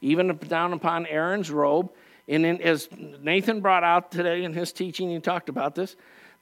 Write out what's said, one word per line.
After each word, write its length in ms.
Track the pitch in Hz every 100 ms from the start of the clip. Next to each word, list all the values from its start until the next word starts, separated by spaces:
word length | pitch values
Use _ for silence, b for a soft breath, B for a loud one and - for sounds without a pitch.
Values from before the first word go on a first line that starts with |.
even 360 | 135 165 185 160
down 360 | - 165 175
upon 340 | 170 170 170 170
Aaron's 440 | 151 165 208 165
robe. 400 | 147 147 156 185 b b b -
And 180 | 156 165
in, 160 | 170
as 260 | 170 151 - - 151 143
Nathan 400 | 147 190 202 220
brought 220 | 190 185
out 300 | 170 175 175
today 320 | 175 175 175
in 80 | 180
his 200 | 160 175
teaching, 380 | - 180 156 185
he 80 | 165
talked 300 | 170 180 -
about 260 | 135 143
this, 220 | 160 190 - B B B B